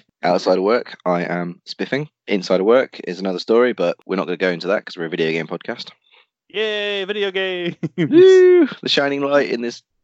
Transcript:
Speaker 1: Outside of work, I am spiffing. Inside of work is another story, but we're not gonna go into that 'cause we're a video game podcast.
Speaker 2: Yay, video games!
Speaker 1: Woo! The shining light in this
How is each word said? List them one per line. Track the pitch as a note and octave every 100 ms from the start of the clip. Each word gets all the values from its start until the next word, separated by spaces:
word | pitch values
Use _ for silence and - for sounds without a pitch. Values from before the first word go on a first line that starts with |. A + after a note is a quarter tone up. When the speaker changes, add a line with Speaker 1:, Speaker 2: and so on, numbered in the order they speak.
| _ _
Speaker 1:
Outside | F2 F2+ F#2+ F#2
of |
work, | G2 A#2+ - - F2+
I | F2
am | F2 F2 F2 F2+ -
spiffing. | - G2 C#3 D3+ _ -
Inside | G2 F2+ F#2
of | G2
work | B2 B2 - -
is | F2
another | F#2+ F2+
story, | - A2+ B2
but | G#2 F2 - -
we're | F#2
not | D2+
gonna | E2+
go | F#2
into | F2 F2
that | G2+ -
'cause | F2+
we're | E2
a |
video | E2+ D#2+
game | E2 D#2+
podcast. | F2 - A#2+ - - _ _ _ _ _
Speaker 2:
Yay, | G3 G#3+ G#3 G#3 G3+ F#3+
video | G#3 G3+
games! | F#3+ F#3+ F3+ F3 E3 E3 -
Speaker 1:
Woo! | D#3 D#4+ F#4 F#4+ F4+ F4+ C#4 -
The | -
shining | - C#3+ C#3
light | C#3 C#3+ C3
in | A#2
this | A#2+ A#2+ _ _